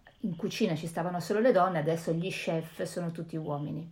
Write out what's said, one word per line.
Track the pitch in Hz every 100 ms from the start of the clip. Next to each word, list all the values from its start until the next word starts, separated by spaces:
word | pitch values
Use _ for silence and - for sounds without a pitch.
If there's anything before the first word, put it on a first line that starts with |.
| - _
in | 208 165
cucina | 202 - 208 156
ci | 165
stavano | 180 170 175
solo | 165 214
le | 247
donne, | 190 - 160
adesso | 151 165 -
gli | 165 185
chef | 180 - 165 160 -
sono | 180 - 170
tutti | 165 165 160
uomini. | 156 143 147 156 170